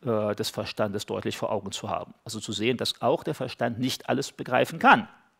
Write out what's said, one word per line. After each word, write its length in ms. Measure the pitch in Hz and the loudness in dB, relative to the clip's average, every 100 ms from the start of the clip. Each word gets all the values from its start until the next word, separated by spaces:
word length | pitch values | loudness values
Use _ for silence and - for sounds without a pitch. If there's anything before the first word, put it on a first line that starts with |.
| 135 | -2
äh, 300 | 110 104 104 | 0 0 0
des 140 | 110 | -4
Verstandes 540 | - 101 - 107 101 - | -4 -6 -2 0 -2 -4
deutlich 300 | 104 107 104 | -4 -4 -4
vor 160 | 117 | -2
Augen 220 | 110 98 | -2 -4
zu 160 | - 107 | -8 -4
haben. 240 | 90 - - | -4 -4 -12
Also 160 | - 107 | -12 -10
zu 140 | - | -6
sehen, 240 | 98 110 123 | -2 0 0
dass 240 | 107 - | -2 0
auch 240 | 120 151 - | 2 2 0
der 100 | 151 | -6
Verstand 440 | 127 - 120 110 | -6 -2 -2 0
nicht 280 | 131 - - | -2 -2 -2
alles 240 | 131 139 | -2 -2
begreifen 480 | - 127 123 127 160 | -8 0 2 2 4
kann. 300 | 226 180 104 - _ _ | 8 8 6 -10 _ _